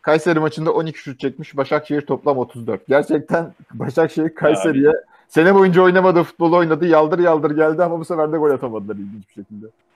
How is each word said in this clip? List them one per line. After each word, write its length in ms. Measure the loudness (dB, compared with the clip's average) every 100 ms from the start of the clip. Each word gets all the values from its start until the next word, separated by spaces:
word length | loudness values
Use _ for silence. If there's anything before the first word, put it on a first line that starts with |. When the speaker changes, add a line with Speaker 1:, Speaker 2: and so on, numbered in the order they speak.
Speaker 1:
Kayseri 380 | 0 0 0 0
maçında 320 | -2 -4 -4
on 140 | -2 -4
iki 120 | -10
şut 220 | -16 -8
çekmiş. 360 | -8 -8 -10 -6
Başakşehir 440 | -4 -4 -4 -6
toplam 380 | -4 -4 -2 -2
otuz 280 | -4 -10 -8
dört. 200 | -8 0
Gerçekten 680 | 0 0 -4 -2 -4 -4 -12 _
Başakşehir 640 | -10 -6 -2 -2 -2 -6
Kayseri'ye 560 | -2 0 0 0 2 2
Speaker 2:
Abi. 60 | 0 -4 _ _
Speaker 1:
sene 260 | 2 4
boyunca 280 | 6 6 6
oynamadığı 400 | 4 4 4 2
futbolu 340 | 0 0 2 2
oynadı. 300 | 2 0 2
Yaldır 320 | 4 4 2
yaldır 320 | 2 2 0
geldi 320 | 0 0 0
ama 140 | -2 -2
bu 40 |
sefer 280 | -6 -4 -2
de 40 | 0
gol 140 | 0
atamadılar 440 | 0 -4 -8 -10
ilginç 340 | -12 -14 -16 -20
bir 60 | -20
şekilde. 240 | -20 -20 -20 _ _